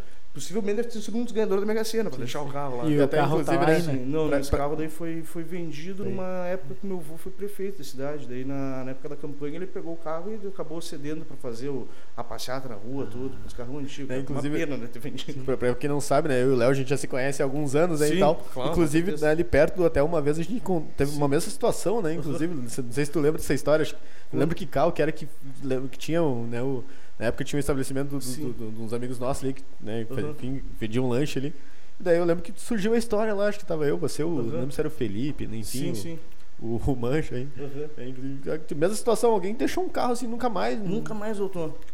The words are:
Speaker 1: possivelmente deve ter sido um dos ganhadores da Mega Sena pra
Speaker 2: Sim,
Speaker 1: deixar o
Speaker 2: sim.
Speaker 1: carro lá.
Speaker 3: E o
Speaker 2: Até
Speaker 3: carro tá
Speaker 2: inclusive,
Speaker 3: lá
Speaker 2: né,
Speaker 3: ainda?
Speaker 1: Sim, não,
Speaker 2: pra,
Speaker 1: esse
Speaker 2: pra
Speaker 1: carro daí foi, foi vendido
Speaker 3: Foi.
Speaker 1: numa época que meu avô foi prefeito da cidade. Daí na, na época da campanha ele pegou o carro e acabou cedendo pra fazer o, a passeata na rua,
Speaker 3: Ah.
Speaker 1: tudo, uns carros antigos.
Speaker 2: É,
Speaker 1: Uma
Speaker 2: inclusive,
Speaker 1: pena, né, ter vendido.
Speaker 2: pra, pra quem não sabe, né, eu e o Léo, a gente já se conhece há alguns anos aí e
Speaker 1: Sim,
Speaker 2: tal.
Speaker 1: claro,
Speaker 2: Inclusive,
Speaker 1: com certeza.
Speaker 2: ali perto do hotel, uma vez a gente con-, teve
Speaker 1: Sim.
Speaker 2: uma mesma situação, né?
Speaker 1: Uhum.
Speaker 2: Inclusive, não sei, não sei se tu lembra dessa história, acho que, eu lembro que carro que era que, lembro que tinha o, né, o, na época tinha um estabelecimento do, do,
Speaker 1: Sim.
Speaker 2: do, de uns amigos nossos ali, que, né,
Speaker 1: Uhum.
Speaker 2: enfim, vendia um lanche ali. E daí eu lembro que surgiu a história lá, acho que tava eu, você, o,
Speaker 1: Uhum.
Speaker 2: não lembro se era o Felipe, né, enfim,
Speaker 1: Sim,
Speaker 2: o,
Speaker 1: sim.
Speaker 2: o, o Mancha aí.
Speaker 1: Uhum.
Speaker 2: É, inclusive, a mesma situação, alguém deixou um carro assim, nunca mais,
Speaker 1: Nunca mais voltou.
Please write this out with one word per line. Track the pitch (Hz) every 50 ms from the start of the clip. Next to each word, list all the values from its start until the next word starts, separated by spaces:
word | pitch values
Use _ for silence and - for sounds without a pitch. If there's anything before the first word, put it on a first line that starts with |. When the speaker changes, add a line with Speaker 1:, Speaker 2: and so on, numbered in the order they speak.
| - - - - - - -
Speaker 1:
possivelmente | 147 - - 170 226 202 208 208
deve | 226 233 233
ter | - 220
sido | 202 - 202
um | 233 240
dos | -
ganhadores | 190 220 220 190 196 196
da | 208
Mega | 214 214 226 220
Sena | 214 - 220 214 175
pra | 135
Speaker 2:
Sim, | 135 131
Speaker 1:
deixar | 127 - 147
o | 147
Speaker 2:
sim. | 143 135
Speaker 1:
carro | 143 143 139 123
lá. | 120 123
Speaker 3:
E | 156 147
o | 147 139
Speaker 2:
Até | 127 156
Speaker 3:
carro | 151 143 139 156 165 147
tá | 143 139
Speaker 2:
inclusive, |
Speaker 3:
lá | 135 139
Speaker 2:
né, | 156 160
Speaker 3:
ainda? | 160 165 156
Speaker 1:
Sim, | 135 131 123 135
não, | 147 160 156 151
Speaker 2:
pra, | 143 139
Speaker 1:
esse | 135 -
Speaker 2:
pra | 156 143
Speaker 1:
carro | 143 147 156
daí | 156 160 156
foi, | - - 170 165 165 165
foi | 156 - - 175 160
vendido | 147 175 180 170 160 139 147 165 185 196 190 202
Speaker 3:
Foi. | 190
Speaker 1:
numa | 190 190 185 185 185 180 180
época | 180 185 180 - - 185 -
que | -
meu | 196 185
avô | 180 151 147 160
foi | 165 - 185
prefeito | 175 - 196 202 - - 190 202 190 -
da | 139
cidade. | 139 - 131 135 143 151 147 131
Daí | 120 123 127 131
na, | 135 139 139 135 135 131 131 127
na | 127
época | 135 - - 147
da | 147
campanha | 147 - 147 139 139 143 147 151
ele | 165 185
pegou | 190 - 190 156 165 165
o |
carro | 156 151 151 160 165 175 208 220
e | 214 190
acabou | 196 - - 151 147 156 170
cedendo | 160 - - 143 139 147 156 165 160
pra | - -
fazer | - - 127 113 113 127 143
o, | 139 123 110 - - - - - -
a | - 120
passeata | - 113 113 - 127 127 135 135
na | 123 113
rua, | 98 101 117 131 139 127
Speaker 3:
Ah. | 110
Speaker 1:
tudo, | - 123 131 135 131 - 101
uns | - -
carros | - 131 123 135 147 139
antigos. | 139 - - 139 127
Speaker 2:
É, | 127
Speaker 1:
Uma | 135
Speaker 2:
inclusive, | 139 131 143 143 143 147 151
Speaker 1:
pena, | - 165 147 139
né, | 120 113 117
ter | - 120
vendido. | 143 139 - 135 - - 135 131 127
Speaker 2:
pra, | 135 127
pra | 104 120 123 120
quem | - - 143
não | 147 143
sabe, | - - 139 143 160 156
né, | 131 123
eu | 123 135
e | 135
o |
Léo, | 123 117 127
a | 139
gente | 135 131 123
já | 143
se | 127 -
conhece | - 147 127 127 139 135 - 151
há |
alguns | 135 131 147 151 139 127
anos | 147 170 180 160 147
aí | 151 147
e | 160
Speaker 1:
Sim, | 180
Speaker 2:
tal. | 170 147 165 - - -
Speaker 1:
claro, | - 131 127 143
Speaker 2:
Inclusive, | 170 170 165 147 147 165 170 180
Speaker 1:
com | 156
certeza. | 143 151 151
Speaker 2:
ali | 156 165 170
perto | - - 135 156 170 -
do | 185 175
hotel, | 160 - 143 143
uma | 160 175 156
vez | 139 147 151 156
a |
gente | 170 - 233 233
con-, | - - 185 165 151 - -
teve | - 139 143
Speaker 1:
Sim. | 147
Speaker 2:
uma | 147 143
mesma | 139 139 135 - -
situação, | - - 240 220 156 - - 170 214 240
né? | 190 156
Speaker 1:
Uhum. | 160
Speaker 2:
Inclusive, | 160 135 156 143 170 156 - -
não | 139 123 117
sei, | - - 127
não | 120
sei | 127 139 147
se | 147
tu | - 170
lembra | 139 147 160 165
dessa | - - 147
história, | 127 - 143 151 156 147
acho | - -
que, | - - - - - - - -
eu | 127
lembro | 135 160 160
que | - -
carro | 131 - 135 147 170
que | 170 -
era | 151 156
que, | 156 156 156 139 - - 139 139 131 - 135
lembro | 135 131 127 135 131
que | -
tinha | - - - 156 170 165
o, | 147 127 117 117
né, | 117 120 120 127
o, | 139 135 120 - - - - - - - -
na | 107
época | 117 120 - 131
tinha | - -
um | 143
estabelecimento | 135 151 143 131 131 - 135 135 143 143
do, | 143
do, | 139 117
Speaker 1:
Sim. | 127 127 127 127 123 117
Speaker 2:
do, | 107 113 110
de | 113 120
uns | 113 107 117
amigos | 120 123 127 131 120
nossos | 123 127 143 - 135
ali, | 131 135
que, | - - - - -
né, | - 104 110 117 113 -
Speaker 1:
Uhum. | - 107 101 -
Speaker 2:
enfim, | - - 123 127 135 131 - - - -
vendia | 113 107 107 127
um | 131 127
lanche | 117 127 151 151 -
ali. | 143 127 151 - - - - - - - - - -
E | -
daí | 180 165
eu | 170 180
lembro | 170 170 175 170
que | - 196
surgiu | - - - 247 214 180 220 226
a |
história | 240 226 - 208 202 220 220 208
lá, | 196 202
acho | 208 202 -
que | -
tava | - 165 156 151
eu, | 143 165
você, | 175 156 127 - - 147
o, |
Speaker 1:
Uhum. | 170 170 135 117
Speaker 2:
não | 113 117 123
lembro | 123 143
se | 143 -
era | 151
o | 151
Felipe, | - - 127 107 98 107 131 151 131 - 98
né, | - 107
enfim, | 113 104
Speaker 1:
Sim, | - - 127 156 175
Speaker 2:
o, | 170
Speaker 1:
sim. | - 170 170 165 160 - - - - - - - -
Speaker 2:
o, | 120 113 117 110 - 143
o | 135
Mancha | 127 120 120 139 160 147 - 123
aí. | 123 131 147 143
Speaker 1:
Uhum. | 131 143 131 135 139 151 151 -
Speaker 2:
É, | - 123
inclusive, | 127 131 127 131 135 139 135 139 -
a | 151 165 165 - 175
mesma | 143 160 190 214
situação, | 214 - 240 220 - - 233
alguém | 226 196 175 196 226
deixou | 277 - - - 339 370
um | 330
carro | - - 247 247 247
assim, | 226 262
nunca | 226 233 - 262 247
mais, | 214 180 202 240 254 233
Speaker 1:
Nunca | 202 170 196 226 - 196 220
mais | 208 202 220 220
voltou. | 202 202 180 - 180 160 156 147 - - -